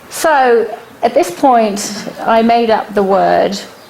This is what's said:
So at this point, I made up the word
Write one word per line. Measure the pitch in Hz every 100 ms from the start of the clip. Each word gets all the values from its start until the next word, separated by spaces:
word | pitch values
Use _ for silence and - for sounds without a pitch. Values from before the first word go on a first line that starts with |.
| -
So | - 330 294 254 233 220 - - -
at | -
this | - 349 -
point, | 285 240 220 196 - - - -
I | - 226
made | 226 233 233
up | 220 -
the | 202
word | 196 190 175 175 180 196 - - -